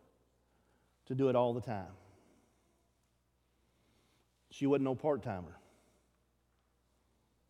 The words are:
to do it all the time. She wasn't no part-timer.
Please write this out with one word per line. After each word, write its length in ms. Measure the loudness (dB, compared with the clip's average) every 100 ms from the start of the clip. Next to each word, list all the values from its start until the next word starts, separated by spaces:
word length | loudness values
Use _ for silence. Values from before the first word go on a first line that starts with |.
| _ _ _ _ _ _ _ _ _ _ -6
to 80 | 2
do 120 | 4
it 60 |
all 180 | 6 4
the 60 | 0
time. 300 | -4 -8 -8 -16 -20 -20 -20 _ _ _ _ _ _ _ _ _ _ _ _ _ _ _ _ _ _ _ _ _ _
She 120 | -4 2
wasn't 160 | 2
no 100 | 2
part-timer. 600 | -2 -2 -2 -4 -8 -10 -16 -20 _ _ _ _ _ _ _ _ _ _ _ _ _ _ _ _ _